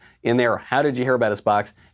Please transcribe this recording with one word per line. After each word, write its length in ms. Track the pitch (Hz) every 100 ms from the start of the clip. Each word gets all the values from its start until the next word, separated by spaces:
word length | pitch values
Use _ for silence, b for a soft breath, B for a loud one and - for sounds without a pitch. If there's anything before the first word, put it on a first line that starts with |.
| b b
in 160 | - 120
their 180 | 120 95
How 240 | - 131
Did 160 | 147 127
You 80 |
Hear 100 | 123
About 180 | 123 110
Us 100 | 104
box, 320 | - 104 104 - b